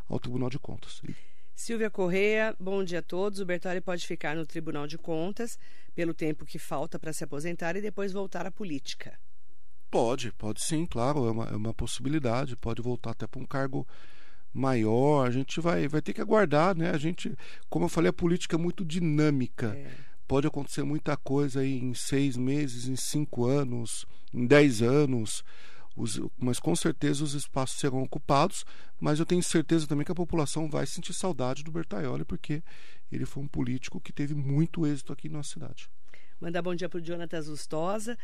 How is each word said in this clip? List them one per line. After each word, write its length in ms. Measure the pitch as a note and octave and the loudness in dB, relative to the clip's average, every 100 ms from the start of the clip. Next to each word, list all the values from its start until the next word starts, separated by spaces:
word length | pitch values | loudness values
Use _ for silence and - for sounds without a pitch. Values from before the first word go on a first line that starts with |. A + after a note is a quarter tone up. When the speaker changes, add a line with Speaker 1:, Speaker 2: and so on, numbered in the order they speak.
| - | -2
Speaker 1:
ao 120 | B2 | -2
Tribunal 320 | - B2+ B2 | -2 -2 0
de 80 | C#3 | -2
Contas. 420 | - - - - | -2 -4 -4 -4
E 120 | - - - - - - | -4 -4 -4 -4 -4 -4
Speaker 2:
Silvia 340 | - A#3 A3 | -2 0 0
Correia, 640 | G#3 F3+ F#3+ G#3 G#3+ A3 G#3+ | 0 0 2 2 2 0 -2
bom 240 | F#3 G3 | -2 -2
dia 160 | F#3 E3+ | 0 -2
a 20 | |
todos. 380 | - F3 G#3 G3 | -2 -2 -2 -2
O 60 | F3+ | -2
Bertoli 340 | F3 F#3 F3+ | -2 -2 -2
pode 260 | F#3 F3 - | -2 -2 -2
ficar 300 | E3+ D#3 D#3+ | -2 -2 -2
no 100 | D#3 | -2
Tribunal 420 | E3 D#3+ D3+ D3+ | -4 -2 -2 -2
de 100 | E3 | -4
Contas 600 | - D#3+ F3 G3+ A#3 - - - - | -2 -2 -2 -2 -2 -4 -4 -4 -4
pelo 200 | - E3 | -2 -2
tempo 320 | D#3+ D#3 D3+ D3 | 0 -2 -2 -2
que 120 | D#3+ | -4
falta 420 | - D3 E3 E3 | -2 -2 -2 -2
pra 140 | D#3+ | -4
se 100 | D3+ | -4
aposentar 520 | D#3 C#3+ E3 E3+ E3+ F#3 | -2 -2 -2 -2 -2 -2
e 60 | |
depois 300 | G#3 G3+ G3+ | -2 -2 -2
voltar 340 | F#3+ F#3+ F3 F3+ | -2 -2 -2 -2
à 60 | |
política. 640 | - G3+ C#3 - - - - - - - - - - - | -2 -2 -2 -2 -4 -4 -4 -4 -4 -4 -4 -4 -4 0
Speaker 1:
Pode, 420 | F#3 A#2 C3+ A#2+ | 2 2 2 -2
pode 280 | - G#2+ G#2+ | -2 -2 -2
sim, 240 | - D#3 F3 | 0 0 0
claro, 420 | A#2+ B2 D3+ A#2 | 0 0 2 2
é 40 | |
uma, 140 | A2+ A2 | 0 0
é 100 | G#2+ | 0
uma 180 | A2 | 0
possibilidade, 800 | - A#2 - B2+ D#3 B2 A#2+ C#3+ A#2 | 0 -2 -2 0 2 2 0 0 -2
pode 260 | A#2 A2+ | -2 -2
voltar 300 | A#2+ A#2+ A#2 | 0 -2 -2
até 160 | A2+ A2 | -2 -2
pra 120 | C3 | -2
um 60 | C3 | -2
cargo 420 | C3+ C3+ C#3 - - - - - - - | -2 0 -2 -2 -4 -4 -4 -4 -4 -4
maior. 760 | A#2+ C3+ B2 G#2+ A#2 C#3+ D3 B2+ | 0 2 4 4 4 6 6 4
A 40 | |
gente 300 | B2 C3+ - | 2 0 0
vai, 260 | E3 F3 D3 | 2 2 2
vai 140 | D3+ | 0
ter 100 | G3+ | 0
que 100 | G#3 | -2
aguardar, 540 | G#3 A3 F3+ D3 F3+ E3+ | 2 4 4 4 4 4
né? 140 | E3 | 2
A 80 | E3+ | 0
gente, 360 | D#3 F3+ - - - - - | 0 0 -2 -4 -4 -4 -2
como 160 | D#3+ E3+ | 0 2
eu 40 | |
falei, 200 | E3+ F3 | 4 2
a 40 | |
política 420 | - F3 F3 - D#3+ | 4 2 2 2 0
é 40 | |
muito 240 | F3 - | 0 0
dinâmica. 920 | E3+ F3 E3+ D3+ D3+ C#3 A#2+ - A#2 - | -2 0 2 4 4 4 2 0 -2 -2
Speaker 2:
É. 160 | C#3 - - - - | -4 -4 -4 -4 0
Speaker 1:
Pode 200 | C3+ D3 | 2 2
acontecer 360 | C#3+ C3+ - | 0 -2 -2
muita 320 | C#3+ D3 - C#3 | 0 0 0 -2
coisa 460 | - C#3 C#3+ C3 | 0 2 2 2
aí 180 | C3+ C3 | 0 0
em 140 | B2+ | -2
seis 420 | A#2+ - C#3 C#3+ B2 | -2 0 2 2 2
meses, 520 | B2+ D3 C#3+ A#2+ A#2+ | 2 2 0 -2 -2
em 80 | B2+ | -2
cinco 500 | - D3 D3 B2 A#2+ | 0 0 0 2 2
anos, 600 | C#3+ C3 A#2+ A2 - - - - | 2 2 0 -2 -2 -2 -4 -2
em 120 | A#2+ A#2+ | 0 6
dez 360 | C#3+ D3 G#2+ | 8 8 6
anos. 640 | A#2 C#3+ C#3+ B2 G#2+ - - - - - - - | 4 6 4 2 0 -2 -4 -4 -4 -4 -4 -2
Os, 240 | A#2 A#2 - - | -2 -2 -2 0
mas 200 | B2 A#2+ | 0 0
com 160 | D#3 E3+ | 2 2
certeza 480 | E3 - D3 C#3+ | 2 2 2 2
os 120 | D3+ C#3+ | 0 0
espaços 440 | - C#3 C3 - | -2 0 0 0
serão 220 | C#3+ C3 | 0 2
ocupados, 640 | C3 D3 - C#3 E3 - - - - - | 0 -2 2 4 4 2 -4 -4 -4 -2
mas 200 | D3+ D3+ | 2 2
eu 80 | E3 | 4
tenho 160 | F3+ | 2
certeza 420 | - E3+ C#3+ E3 D3 | 4 2 4 2 2
também 180 | C#3+ | 0
que 80 | D3+ | 0
a 40 | E3 | -2
população 520 | F3 E3 C#3+ D3+ D#3+ | 0 0 0 0 0
vai 200 | C#3+ C#3 | 0 0
sentir 260 | - - | -2 -2
saudade 500 | E3+ F#3+ C3 B2+ C#3 | -2 0 0 0 -2
do 80 | D#3 | -2
Bertaioli, 540 | E3 E3 G3+ C#3 C3+ D#3+ | -2 -2 -2 0 0 0
porque 380 | F3+ - D3+ - - - - - | -2 -2 -2 -2 -4 -4 -4 -2
ele 160 | C3 C3 | -2 -2
foi 160 | C#3+ | -2
um 40 | C#3+ | -2
político 540 | D#3 B2 B2+ - - | -2 0 0 -2 -4
que 100 | - | -2
teve 220 | - C#3+ | -2 -2
muito 540 | D3+ C3+ C#3 E3 F3 D3+ | 0 2 2 2 2 0
êxito 260 | C#3+ - | 0 -2
aqui 160 | D#3 D3+ | -4 -4
na 140 | D#3 | -4
cidade. 440 | D3 - B2 - - - - - - - | -4 -4 -4 -4 -4 -4 -4 -4 -4 -4
Speaker 2:
Mandar 220 | E3+ E3+ | -2 -2
bom 100 | F3 | -2
dia 160 | F3 F3 | -2 -2
pro 100 | F3 | -2
Jonatas 460 | E3 E3+ E3+ E3 D3+ | -2 -2 -2 -2 -2
Lustosa, 720 | D3+ - D#3 E3+ A3 G#3+ A#3+ | -4 -2 -2 0 0 -2 -4